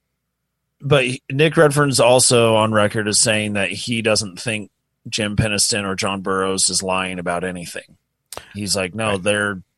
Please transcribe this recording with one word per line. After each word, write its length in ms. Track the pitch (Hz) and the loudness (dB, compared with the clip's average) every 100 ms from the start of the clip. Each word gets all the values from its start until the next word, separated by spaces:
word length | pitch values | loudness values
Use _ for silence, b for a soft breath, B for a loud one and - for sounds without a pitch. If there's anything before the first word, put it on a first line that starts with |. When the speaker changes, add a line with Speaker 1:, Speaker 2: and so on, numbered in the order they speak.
| _ _ _ _ _ _ _ _ | _ _ _ _ _ _ _ _
Speaker 1:
But 240 | 139 143 127 | 2 2 2
he, 160 | 127 - | -4 -4
Nick 260 | 135 160 156 | 2 2 6
Redfern's 420 | 160 143 143 123 | 4 4 2 4
also 560 | 120 127 - 123 113 110 | 6 6 6 4 4 4
on 160 | 110 | 4
record 340 | 107 104 113 107 | 2 2 0 -2
as 120 | 101 | 0
saying 340 | 120 107 107 | 0 0 -2
that 160 | 104 95 | -4 -4
he 300 | 101 - 117 | -6 -6 -4
doesn't 380 | 110 107 104 87 | 0 0 -2 -8
think 320 | - 107 98 _ _ _ - | -8 -8 -8 _ _ _ -10
Jim 280 | - 104 104 | -4 -2 -2
Penniston 500 | 110 101 - 107 101 | -2 0 -2 -2 -4
or 100 | 95 | -4
John 260 | 104 98 | -4 -4
Burroughs 480 | 95 95 95 95 - | -2 -2 0 0 -2
is 120 | 95 | -2
lying 360 | 98 92 92 92 | -2 -2 -4 -6
about 240 | 87 87 | -6 -4
anything. 540 | 92 90 82 - - _ _ _ _ - B | -6 -8 -12 -14 -18 _ _ _ _ -16 B
He's 220 | 101 101 98 | -12 -8 -6
like, 180 | 92 104 | -8 -6
"No, 160 | 110 | -4
Speaker 2:
Right. 120 | 98 | -4
Speaker 1:
they're 380 | 92 104 104 98 - | -2 -2 -2 -4 -12